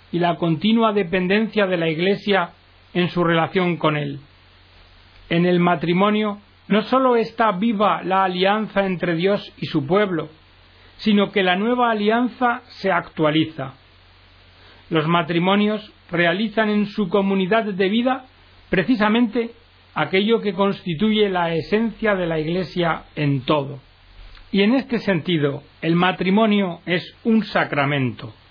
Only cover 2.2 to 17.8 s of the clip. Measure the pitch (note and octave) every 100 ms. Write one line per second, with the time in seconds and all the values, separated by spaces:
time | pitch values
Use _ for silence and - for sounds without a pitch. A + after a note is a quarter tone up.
2.2 | G#3 F#3+ E3+ - - - _ F3+ F3 F3
3.2 | E3 E3 D#3+ F#3+ F3+ D#3+ D#3 D3+ C#3+ C#3
4.2 | - _ _ _ _ - - - - -
5.2 | - E3+ F3 F3+ F3 E3+ E3 F3 G3+ G#3
6.2 | G#3+ G3+ - _ - G3+ G#3+ B3+ C4 A#3+
7.2 | A3+ - A3+ F3+ A#3 G3+ G#3 E3+ E3+ F#3+
8.2 | F#3+ F3+ F#3 G#3+ G#3 G3+ G3 F3+ F3+ E3
9.2 | F#3 G3+ - - C3+ D#3+ C3+ F#3 G#3 E3
10.2 | D3+ - _ _ - - - - - G3+
11.2 | G3 G3+ F#3 F3+ A3 B3 A#3+ A3 G#3 A3+
12.2 | B3 - B3 B3 - - F#3+ F3 - -
13.2 | D#3 D#3 D#3 - C3 - _ - - -
14.2 | - - - - - - - D#3+ D#3 E3+
15.2 | D#3+ E3+ F#3 G3+ G#3 G#3+ - - - E3+
16.2 | E3+ F3+ A3 G#3+ G#3+ G#3 G#3 - G3 G3+
17.2 | G3 G3 F#3 A3 G#3+ F#3